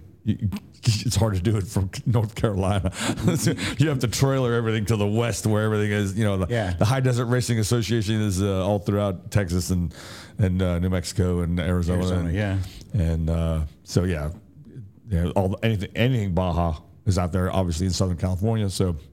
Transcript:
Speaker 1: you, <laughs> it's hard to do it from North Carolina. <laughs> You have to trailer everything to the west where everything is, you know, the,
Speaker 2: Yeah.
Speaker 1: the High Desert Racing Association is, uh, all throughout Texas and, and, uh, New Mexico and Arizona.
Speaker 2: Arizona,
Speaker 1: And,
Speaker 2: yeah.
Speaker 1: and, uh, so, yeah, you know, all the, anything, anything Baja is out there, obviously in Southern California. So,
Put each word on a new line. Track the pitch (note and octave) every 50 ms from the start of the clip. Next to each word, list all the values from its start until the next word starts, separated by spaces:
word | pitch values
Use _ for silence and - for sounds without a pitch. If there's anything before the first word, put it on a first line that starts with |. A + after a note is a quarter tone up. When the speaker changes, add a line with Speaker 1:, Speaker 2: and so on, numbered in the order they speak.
| - - - - -
Speaker 1:
you, | G#2+ G#2 - - F#2+ - - -
<laughs> | - - - -
it's | - G#2 G#2+ - B2 -
hard | - A2+ A2 G2
to | F#2
do | E2+ A2+ G#2+
it | A2 F2+ -
from | - G2+ F#2+ F#2 - - - -
North | A2+ B2 G#2+ G#2 -
Carolina. | - - A#2 G2+ F#2 G2 F#2 G#2 G2 E2+ F#2 - -
<laughs> | A3 A#3+ E3+ - - E3+ E3+ - - B2+ D3+ - - F#2 - -
You | C#3+ D#3
have | D3 C3
to | A#2 A2
trailer | - - C#3 C3+ C3+ C3+ B2+ A#2+ A#2
everything | A#2 A#2 A2+ A2 A2+ G#2
to | F#2 A2+
the | G#2 G#2 G2+
west | G#2 A2+ A#2 A#2 G2+ - -
where | A2 G#2+ G#2 G#2+
everything | A2 G#2+ G#2 G#2 G#2
is, | G#2 G#2 G#2 F#2+ F#2+ G#2+
you | A2+
know, | G#2 G2 F#2+
the, | F#2 E2+ A#2+
Speaker 2:
Yeah. | A#2 G#2 F2+ F2
Speaker 1:
the | E2+ -
High | G#2 C3+ C3+
Desert | C3 B2+ A#2+ A#2+ B2+
Racing | A#2 B2 B2 A2+ - A#2+ A2
Association | G#2+ - A#2+ A#2+ G#2+ - A#2 A#2 G2+ G2 A2+ G#2+
is, | G#2+ G#2 F#2 F2+
uh, | G2+ G2+ G2 F#2+ F2+ G2
all | G#2 G2+
throughout | - - G2+ G#2 G#2 G2+ F#2 - - -
Texas | - G#2 G2+ E2 E2+ F#2 F2 -
and, | F#2 F2+ F2 D#2 - - - - - - - - - -
and, | G2+ F#2+ F2+ F#2
uh, | F#2+ F2+ F2 E2+
New | F2+ F#2
Mexico | F#2 F2+ E2+ - - - F2+ F2+ F2 F2
and | F2 E2 F2 F2
Arizona. | D2+ F2 F2+ F2+ E2+ E2+ F2+ F2+
Speaker 2:
Arizona, | F#2 F#2 F2+ F2+ F2 E2+
Speaker 1:
And, | E2
Speaker 2:
yeah. | G2+ G#2+ G2+ F#2+ G2 F#2 - - - - - -
Speaker 1:
and, | G#2 E2 E2 E2 D#2+ D#2+ D#2
uh, | E2 E2 E2 E2 D#2+ D#2+ D2+ D2+ - - -
so, | - - G2+ F2
yeah, | F#2 F2 D2+ D2 D#2 F2 - - - - - - - - - G#2+ G2 - - - A#2
you | G2+ E2
know, | F2 -
all | - G2+ F#2 F#2+
the, | G2+ - -
anything, | A2+ A2 F#2 F#2+ - -
anything | - A2+ C3 C3+ A#2 G2+ G2 E2+
Baja | E2+ F#2 F2+ E2 E2+ E2+ E2+ D#2+ - - - - - -
is | G#2+ F2 F#2+
out | F2 E2+
there, | D#2 F#2 F2+ F#2 -
obviously | F#2+ F#2 F2 E2 E2 F#2+
in | F#2+ E2+
Southern | - G2 F#2 F2 D#2
California. | - F#2 F#2 E2+ G2+ A2+ A2+ A2 G#2 G2
So, | F2+ - G2 F2+ E2+ D2 - -